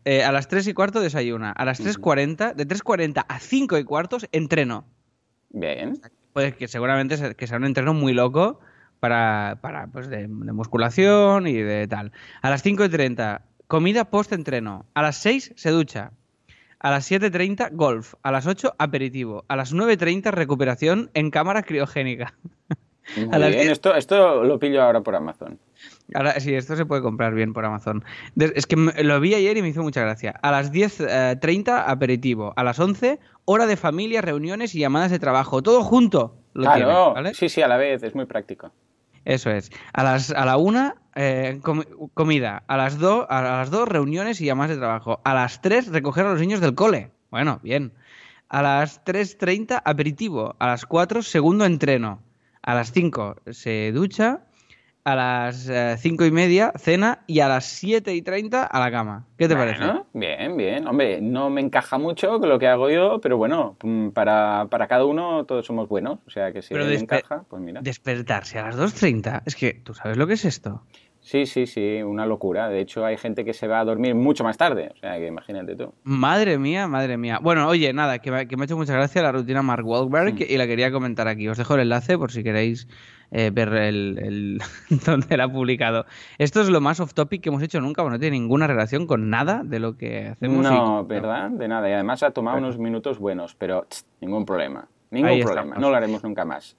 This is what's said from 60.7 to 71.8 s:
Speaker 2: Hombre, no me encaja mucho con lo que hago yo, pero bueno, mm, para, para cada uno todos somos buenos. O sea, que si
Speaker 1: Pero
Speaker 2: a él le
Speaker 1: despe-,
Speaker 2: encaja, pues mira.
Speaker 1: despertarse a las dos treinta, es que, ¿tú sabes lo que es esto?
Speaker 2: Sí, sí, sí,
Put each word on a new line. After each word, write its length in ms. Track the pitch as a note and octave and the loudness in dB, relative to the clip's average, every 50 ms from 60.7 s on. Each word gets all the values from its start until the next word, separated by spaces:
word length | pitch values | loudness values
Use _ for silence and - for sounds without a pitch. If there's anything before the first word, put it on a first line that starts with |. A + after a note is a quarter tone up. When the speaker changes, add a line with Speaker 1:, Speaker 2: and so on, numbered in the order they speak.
| A#2 C#3+ D#4+ | -2 -2 -2
Speaker 2:
Hombre, 320 | - A#2+ C#3+ C3+ G#2 F#2 D#2+ | -2 0 2 2 2 0 0
no 300 | G#2 A#2 B2 C3 C#3 C#3 | -2 -2 -2 -2 -2 -2
me 100 | C#3 C#3 | -2 -2
encaja 380 | C#3 C3+ - B2+ - - C3+ | -2 0 0 0 0 0 -4
mucho 420 | C3+ D3+ E3+ E3 - - F#3+ A3+ A3 | -4 -4 -4 -4 -2 0 0 0 0
con 80 | G3 | 2
lo 100 | D#3 C3+ | 2 2
que 120 | A#2 B2+ B2+ | 4 4 4
hago 200 | B2 B2 B2+ C#3+ | 4 4 2 2
yo, 300 | D#3 F3 F#3 G#3 A3 A3+ | 2 2 2 2 0 0
pero 160 | - C3 B2 | 0 0 2
bueno, 380 | A2 A2 B2 - E4 C4+ G2+ - _ - | 2 2 0 0 0 -2 -4 -6 _ -6
mm, 260 | A2+ A2+ A2 G#2+ G2+ | -4 -2 -2 -2 -2
para, 560 | G#2 A2+ G2+ G#2+ G#2+ G#2+ G#2 G#2 G#2 G#2 G#2 G2+ | 0 0 2 4 4 4 4 2 0 0 -2 -2
para 180 | - - G#2 | -2 -2 0
cada 160 | - B2 B2+ C3+ | 2 2 2 4
uno 400 | C#3+ D3+ D#3+ F3 F3 E3 D#3 - | 2 2 0 -2 -2 -2 -4 -2
todos 200 | - C3 A#2+ - | -2 -4 -4 -4
somos 240 | - A#2 A2+ G#2+ - | -4 -4 -6 -4 -2
buenos. 300 | G#2 F#2+ A2 C3 - - _ | -2 -2 -2 -4 -6 -10 _
O 40 | - | -12
sea, 240 | - G2+ G2 F#2+ - | -6 -6 -6 -4 -6
que 80 | - | -8
si 80 | - - D3+ | -10 -6 -4
Speaker 1:
Pero 120 | D3 D3 | -2 -2
Speaker 2:
a 20 | |
él 60 | D3 D3 | 0 -2
le 60 | G#2+ | -2
Speaker 1:
despe-, 180 | A2 - C#3+ | -2 -2 -2
Speaker 2:
encaja, 260 | C3+ - - D3 D#3+ F#3 _ | -2 -2 -4 -8 -10 -10 _
pues 120 | - F#2 | -14 -12
mira. 200 | F2+ E2+ - C3+ | -12 -12 -12 -10
Speaker 1:
despertarse 800 | B2+ C3 B2 - _ C3+ B2 A#2+ A#2+ - G#2+ G2 - - - A2 | -8 -8 -10 -8 _ -6 -6 -6 -4 -4 -4 -4 -4 -8 -10 -10
a 40 | G#2+ | -8
las 140 | A2+ A#2 | -8 -4
dos 160 | B2+ E3+ G#3 - | -2 -2 -4 0
treinta, 500 | - G#3 D3+ A#2 G#2+ F#2+ A2 C3 B2 - | 0 2 2 2 0 -2 -4 -6 -6 -8
es 120 | D3+ - | -8 -6
que, 160 | - C3 A#2+ - | -2 -2 -2 -2
¿tú 200 | - - - A2 | -4 -12 -18 -16
sabes 220 | - - G#2+ A2 | -10 -8 -4 -2
lo 100 | B2 D3+ | 0 0
que 80 | F3+ A3 | 0 0
es 100 | G#3+ - | 0 0
esto? 380 | D#3+ - - - G#2 G#2+ A#2 - _ - - _ _ _ _ | -2 -2 -4 -8 -12 -12 -12 -16 _ -20 -20 _ _ _ _
Speaker 2:
Sí, 260 | _ - - C#3+ C#3 | _ -4 -2 -2 -2
sí, 220 | C3+ - B2+ B2 | 0 -2 -2 -2
sí, 340 | B2 - A2+ | -2 -2 -4